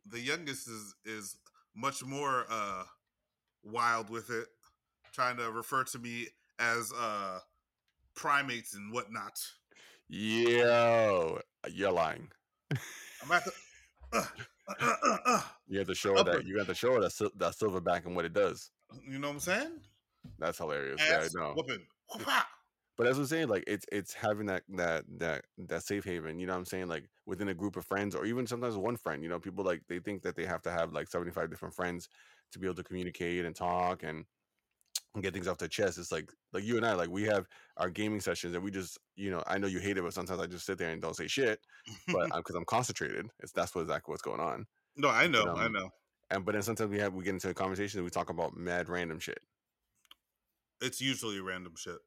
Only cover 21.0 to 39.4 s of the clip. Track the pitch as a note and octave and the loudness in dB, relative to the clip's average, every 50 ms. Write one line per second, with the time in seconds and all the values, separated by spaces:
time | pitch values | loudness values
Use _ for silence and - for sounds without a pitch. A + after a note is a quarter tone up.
21 | D3+ D#3 E3 - - E3 E3 F3 D#3+ D3+ D3 D#3+ D3 C3+ A#2+ G2 E2+ _ _ _ | 4 4 4 4 2 0 -2 -2 -4 -2 -2 -4 -4 -4 -6 -8 -8 _ _ _
22 | _ - - A3 - C4+ C4+ A#3+ - - - - _ _ _ _ _ _ _ - | _ -14 -10 -8 -2 2 2 2 2 0 -6 -20 _ _ _ _ _ _ _ 2
23 | A#2 B2 C3 C#3 D3 B2+ D#3+ E3 D#3+ B2 G#2 F#2 - - G#2 F#2+ - - - G#2 | 4 4 4 4 2 0 0 0 2 2 2 0 2 -2 -4 -4 -2 -4 -4 -4
24 | F2+ - - - - A2 G#2+ G#2 G#2+ G2+ F#2 F2+ - - F#2+ F#2 F2 E2+ E2 D#2 | -4 -4 -8 -2 0 0 0 2 0 -2 -2 -2 -4 -4 -2 0 2 2 2 0
25 | - - F#2 F2+ E2+ D#2+ D2+ C2+ - _ _ - F2+ E2 D#2+ E2 - - G2+ G2+ | -2 -6 -6 -2 -2 -2 -2 -2 -6 _ _ -14 -8 -4 -4 -4 -2 -2 -2 -2
26 | F#2 G2 F2+ E2+ D#2 D#2+ D#2+ E2+ F2+ F2+ F#2 F2+ F2+ - - F#2 F#2 F2 E2 D2+ | 0 -2 -4 -4 -4 -6 -6 -6 -4 -2 -2 -4 -4 -4 -4 -4 -4 -2 -4 -6
27 | - - _ _ _ - F#2+ F2 G#2 G2 F#2 E2 G2 G#2 - F2+ E2+ - F#2+ G2 | -6 -10 _ _ _ -8 -4 -2 -2 -2 -2 -2 -2 -2 -2 -4 -2 0 0 2
28 | G2+ G#2 F2 C2+ F#2 G#2+ A#2 B2+ B2+ A2 B2 A#2 B2 A#2+ A2 G2 F#2 A#2 A#2+ A2+ | 2 0 0 0 0 0 0 0 -2 -2 -2 -2 -2 -2 -2 0 0 -2 -2 -2
29 | - E2+ D#2 C#2+ D#2 E2 F2 F2 - G2 F2+ F#2+ F#2+ F#2 F2 E2 - _ E2+ F2+ | -4 -4 -4 -4 -4 -4 -4 -4 -6 -6 -4 0 0 0 0 0 -4 _ -8 -6
30 | E2+ G#2 G2+ F#2 - F2+ E2 - E2 F#2 F2 E2+ - E2+ F2 E2+ E2 E2+ D#2+ D2+ | -4 -6 -6 -4 -4 -6 -4 -2 -2 -2 -2 -2 -2 -2 0 0 0 0 0 -4
31 | E2 - - F2 F2 F2 E2+ E2+ E2 E2 E2+ - - E2+ - - F#2 F2+ F2 F2 | -4 -2 -4 -4 -4 -4 -2 -4 -4 -4 -4 -8 -10 -10 -4 -2 -2 -2 -2 -4
32 | F2 - _ - - - - _ _ _ - F2+ F#2 F#2 F2+ F2+ F2+ - F#2 F#2 | -8 -12 _ -20 -20 -20 -20 _ _ _ -10 -4 -4 -4 -4 -4 -8 -6 -6 -4
33 | F2+ F2+ - - F2 F2 F2 F2+ E2+ E2 D#2 - F2+ F2 F2+ F2+ F2+ F2+ - - | -4 -4 -4 -4 -2 0 0 0 -2 -2 -4 -2 0 0 2 2 2 2 0 -2
34 | D#2+ D#2+ D#2+ D#2 D#2 _ _ _ _ _ _ _ _ _ _ _ _ _ _ - | -6 -8 -8 -8 -10 _ _ _ _ _ _ _ _ _ _ _ _ _ _ -10
35 | _ _ - G#2+ F#2 G2 E2+ G2 F2 F#2+ F2 - F2 D#2+ - - G#2 F#2+ E2 F2 | _ _ -8 -2 -2 -2 -2 -2 -2 -2 -2 -2 -4 -4 0 2 0 0 0 -2
36 | F2 - E2+ D#2+ D#2 - - _ _ _ - F#2+ G#2 A2 A#2+ A2+ A2+ A#2 G#2 F2+ | -6 -4 -4 -4 -4 -8 -16 _ _ _ -6 -4 -2 0 0 2 4 2 2 2
37 | E2+ E2+ E2+ G2 G#2 G#2+ G#2 G2 F#2 _ - - - _ _ - F2 F#2 D#2 G#2 | 0 0 0 0 2 4 4 2 2 _ -16 -20 -20 _ _ -4 -2 -2 -2 -2
38 | G#2 G#2+ G#2+ G#2 - F#2+ E2+ - - F2 F2 F2 F#2 G#2 F#2+ F#2+ F#2 E2+ - - | -2 0 -2 0 0 -2 -2 -2 -2 -4 -4 -4 -4 -2 -4 -4 -6 -6 -10 -16
39 | _ _ _ - G2 G2 F#2 E2+ | _ _ _ -8 -6 -4 -4 -2